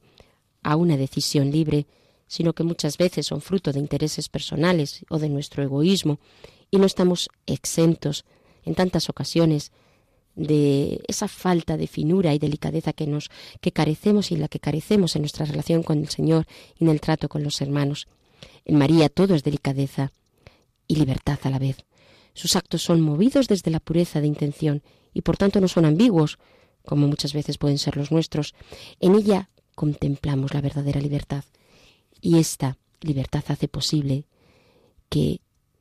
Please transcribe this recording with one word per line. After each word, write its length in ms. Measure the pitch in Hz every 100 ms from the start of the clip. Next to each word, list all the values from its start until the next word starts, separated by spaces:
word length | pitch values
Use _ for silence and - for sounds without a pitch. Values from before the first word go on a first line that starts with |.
| _ _ - _ _ _
a 120 | - 151
una 220 | 175 143
decisión 540 | 135 - - 151 139
libre, 340 | 151 156 147 147 _ _ _ -
sino 260 | - 165
que 100 | -
muchas 340 | 165 170 151 -
veces 280 | 175 - 147
son 160 | 151
fruto 320 | - 190 -
de 60 | 139
intereses 500 | 143 143 151 - 156
personales 760 | 156 - 143 170 180 139 - -
o 80 | 156
de 120 | 151
nuestro 340 | 143 147 -
egoísmo, 560 | 139 139 165 190 151 147 _ _ - _ _
y 80 | 196
no 80 | 190
estamos 440 | - 180 175 - _ -
exentos 760 | 139 - - 165 160 151 147 - _ _ _
en 120 | - 160
tantas 340 | 185 175 -
ocasiones 640 | - 143 170 165 151 - _ _ _ _ _ _ -
de 640 | 151 151 143 139 143 - -
esa 200 | - 208
falta 480 | - 185 175 160 156
de 120 | 160
finura 480 | - 151 185 170 147
y 40 |
delicadeza 540 | 151 151 156 156 160
que 140 | 147 151
nos, 240 | 147 - - - -
que 120 | -
carecemos 580 | - 151 156 208 208 185
y 60 | 165
la 100 | 151
que 120 | -
carecemos 560 | - 151 - 214 170 156
en 80 |
nuestra 220 | 147 - 151
relación 360 | 147 151 165
con 160 | 165 156
el 120 | 151
Señor 360 | - 151 160 160 - - -
y 60 |
en 80 | 165
el 100 | 156
trato 260 | - 156 147
con 160 | 151
los 160 | 147 -
hermanos. 460 | 139 143 143 147 - _ _ _ - -
En 140 | - 151
María 320 | 139 160 147
todo 240 | - 196
es 100 | 170
delicadeza 680 | 147 143 - 135 139 - 139 - _ _ - _ _ _ -
y 80 | 151
libertad 440 | 135 131 - 143
a 60 | 135
la 100 | 135
vez. 180 | 135 131 - _ _ _ _ -
Sus 200 | 175 190
actos 280 | - 170
son 180 | - 165
movidos 460 | 156 147 233 277 254
desde 240 | 196 -
la 80 | 160
pureza 420 | - 165 175 156
de 60 | 147
intención 560 | 147 147 143 156 147 - _ _
y 100 | -
por 120 | - 165
tanto 240 | 202 208
no 80 | 185
son 180 | - 160
ambiguos, 520 | 156 247 175 151 - _ _ _ _ -
como 220 | 147 143
muchas 260 | 147 143
veces 240 | 151 143 147
pueden 220 | 147 143
ser 180 | - 143
los 140 | 143
nuestros. 420 | 165 160 151 147 - - - - -
En 160 | 185 208
ella 340 | 208 190 196 _ _
contemplamos 800 | - 151 147 147 139 151 139 135
la 80 | 147
verdadera 400 | 143 143 143 139
libertad 420 | 143 143 - 139 - _ _ _ _ _ _ _
y 160 | - 165
esta 400 | 160 - 135 135 _ _
libertad 420 | 160 139 127 147 -
hace 200 | 147 156
posible 580 | - - 156 139 139 151 _ _ _ _ _ _ _ -
que 320 | 147 147 180 _ _ _ _